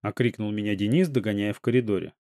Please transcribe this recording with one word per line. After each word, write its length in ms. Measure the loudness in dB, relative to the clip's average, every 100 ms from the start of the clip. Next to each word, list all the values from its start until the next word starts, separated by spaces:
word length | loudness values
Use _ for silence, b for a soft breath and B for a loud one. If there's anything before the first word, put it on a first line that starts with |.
окрикнул 480 | -6 0 0 0 -4
меня 240 | -2 -2
Денис, 340 | 0 2 2 2
догоняя 440 | 0 0 -2 -2
в 80 | -2
коридоре. 520 | 0 0 2 -2 -4 _